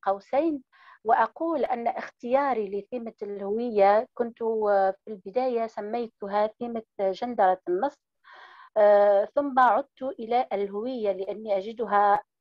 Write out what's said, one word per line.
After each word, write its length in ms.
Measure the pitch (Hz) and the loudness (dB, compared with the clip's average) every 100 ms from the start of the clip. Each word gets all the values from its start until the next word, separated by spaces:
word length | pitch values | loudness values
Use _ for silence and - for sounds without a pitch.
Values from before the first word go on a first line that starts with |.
قوسين 600 | 196 196 - 269 330 285 - _ - - | -4 -4 -2 0 0 -2 -8 _ -20 -8
وأقول 600 | 214 - 220 - 330 311 | 0 2 0 -2 -4 -2
أن 240 | - 240 233 | -2 -2 -4
اختياري 800 | - - - 240 262 285 226 202 202 | -6 -10 -12 -2 0 0 -2 -4 -8
لثيمة 340 | 196 247 226 - | -8 -12 -12 -12
الهوية 880 | 202 202 196 220 240 208 196 208 254 | -12 -8 -6 -4 -2 4 4 4 0
كنت، 280 | - 240 233 | -6 -6 -4
آه، 520 | 226 220 208 202 190 190 | -4 -2 2 2 2 -2
في 60 | - | -10
البداية 560 | 208 196 196 262 233 226 | -14 -8 -4 -2 -2 -4
سميتها 800 | 226 208 233 226 _ 202 202 214 - | -8 -8 -6 -8 _ -6 -2 -2 -4
ثيمة 240 | 240 226 - - | -10 -8 -10 -4
جندرة 600 | 190 190 247 233 190 185 - | -4 -2 -4 2 2 2 -2
النص، 280 | 180 277 - _ _ _ - - - - - | -2 -2 -6 _ _ _ -20 -20 -20 -6 2
آه، 520 | 208 202 202 202 214 | 6 6 6 4 2
ثم 240 | - 285 254 | -2 0 4
عدت 440 | 247 220 277 _ | 4 4 -2 _
إلى 440 | 262 - 220 240 254 | -10 -8 -2 -2 0
الهوية 600 | 196 202 202 240 254 208 | -4 -4 -6 -6 -4 -4
لأني 440 | 185 196 202 220 196 | -4 -6 -8 -4 -4
أجدها 600 | 202 226 208 202 202 202 - _ | -4 -8 0 4 4 2 -2 _